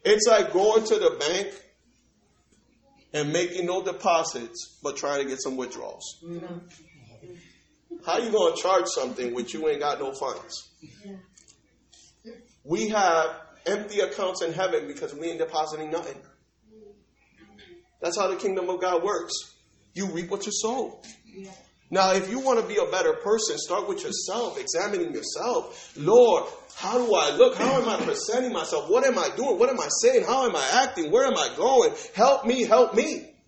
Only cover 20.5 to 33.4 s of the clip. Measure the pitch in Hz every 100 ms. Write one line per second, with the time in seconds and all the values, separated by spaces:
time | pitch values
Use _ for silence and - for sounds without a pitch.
20.5 | - 220 262 - - - - _ 185 190
21.5 | 185 _ _ _ 180 190 190 185 247 262
22.5 | 233 202 202 175 190 160 156 202 220 220
23.5 | 143 - 190 170 175 - - - 214 220
24.5 | 139 127 160 202 196 160 113 - 147 220
25.5 | 196 - - - - 151 233 233 165 -
26.5 | - - - 185 247 240 185 147 147 247
27.5 | 190 254 269 226 185 156 139 - 240 254
28.5 | 190 156 156 151 226 262 208 151 - 269
29.5 | 190 247 233 147 - 233 254 185 262 247
30.5 | 165 131 220 262 190 156 220 269 185 131
31.5 | 147 214 262 160 143 - - 254 277 226
32.5 | 254 185 226 233 208 302 220 - _